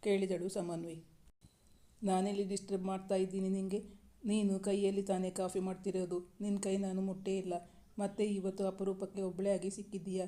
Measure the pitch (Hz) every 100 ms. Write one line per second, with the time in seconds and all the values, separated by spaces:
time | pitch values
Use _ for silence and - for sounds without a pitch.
0 | 214 196 190 180 180 185 175 165 170 165
1 | - - - - - _ - - - -
2 | 202 185 196 202 196 196 - 196 185 190
3 | 190 196 185 190 190 190 190 202 - -
4 | - - 247 214 202 190 196 196 196 196
5 | 196 185 185 180 185 185 185 185 - 185
6 | 180 180 180 - 208 202 202 196 196 185
7 | 190 190 190 190 185 175 - - - -
8 | 202 202 214 202 190 190 196 190 196 190
9 | 190 196 190 175 196 196 185 196 196 196
10 | 170 185